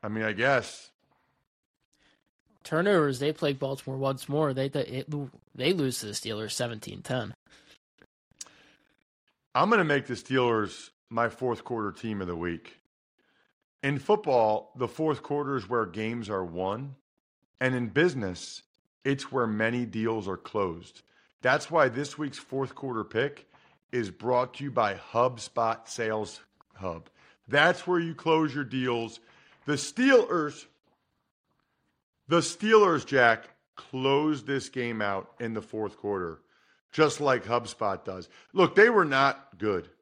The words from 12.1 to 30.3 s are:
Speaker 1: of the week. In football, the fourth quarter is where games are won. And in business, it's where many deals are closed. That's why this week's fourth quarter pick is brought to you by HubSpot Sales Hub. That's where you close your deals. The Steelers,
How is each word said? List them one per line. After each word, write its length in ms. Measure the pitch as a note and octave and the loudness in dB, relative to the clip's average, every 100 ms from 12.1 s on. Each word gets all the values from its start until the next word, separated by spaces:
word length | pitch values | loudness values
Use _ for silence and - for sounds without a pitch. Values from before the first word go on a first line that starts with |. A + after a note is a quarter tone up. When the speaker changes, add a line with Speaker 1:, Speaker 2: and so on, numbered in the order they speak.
| G#2 | -6
Speaker 1:
of 60 | F2+ | -6
the 60 | |
week. 440 | F2 F2 E2 - - _ _ _ _ _ _ _ _ _ _ | -4 -6 -6 -12 -20 _ _ _ _ _ _ _ _ _ _
In 160 | C#3 C#3+ | -4 -4
football, 760 | - G#3 G#3 B2+ A2 G#2+ - B2 | 0 0 2 2 4 2 -4 -6
the 120 | A#2+ | -6
fourth 340 | - D#3 C#3+ | -2 -2 -2
quarter 320 | - C#3+ C#3 | -4 -4 -2
is 140 | C3+ F#2 | -4 -2
where 160 | A#2+ | -2
games 460 | G#2+ E2+ G#2+ A#2+ G#2 | -2 -4 -4 -6 -4
are 140 | G2+ | -4
won. 500 | F2+ E2+ F#2 G#2+ C#3 C3+ _ _ _ _ _ _ | -4 -4 -4 -4 -8 -14 _ _ _ _ _ _
And 140 | C3 | -2
in 140 | B2+ A#2+ | -2 -2
business, 720 | A#2 F3 C3+ G2 F2 - - _ _ _ _ | 2 2 2 -6 -6 -12 -18 _ _ _ _
it's 260 | C3+ C#3 - | -4 -4 -4
where 160 | C3+ A#2 | -2 -2
many 380 | G#2+ A2+ B2 | 0 0 0
deals 420 | A#2 A2 A2 A2+ G2 | -4 -2 -2 -2 -4
are 120 | F2+ | -8
closed. 640 | - G#2+ F#2+ E2+ F2 - _ _ _ _ | -6 -2 -2 -4 -14 -20 _ _ _ _
That's 280 | B2+ C#3+ - | 2 2 2
why 200 | D#3+ C3+ | 2 2
this 260 | A#2 C#3+ - | 2 -8 -6
week's 220 | D3 - | -8 -8
fourth 360 | - C3+ C3 | -8 -6 -6
quarter 300 | - C3+ A#2 | -6 -6 -6
pick 420 | G#2 A2 C#3 C#3+ - _ _ _ _ | -4 -2 -2 -4 -20 _ _ _ _
is 180 | B2+ G#2 | -4 -4
brought 440 | F2+ A2+ B2 B2+ | -6 0 0 0
to 100 | - | -6
you 80 | C#3 | -4
by 220 | B2+ G#2+ | 0 0
HubSpot 920 | F#2+ - A2+ B2+ A#2+ - - A2+ A2+ - | 0 -4 2 2 0 -8 -2 -2 -2 -8
Sales 540 | - A2 A2 G#2 - - _ _ | -6 -2 -2 -4 -10 -20 _ _
Hub. 340 | - F#2+ E2 - _ _ _ - | -10 -8 -8 -14 _ _ _ -2
That's 400 | C#3 D#3+ F3+ - | 4 4 4 0
where 140 | F3+ | 0
you 120 | E3+ | 0
close 400 | D#3 D#3+ D#3+ D#3 | -4 2 2 2
your 120 | C#3 | -2
deals. 560 | C3 C3 B2+ A#2+ A2+ - _ _ _ _ - | -4 -2 -2 -2 -4 -12 _ _ _ _ -4
The 80 | |
Steelers, 920 | C#3+ - - C4 B3+ - | -2 -2 2 6 6 6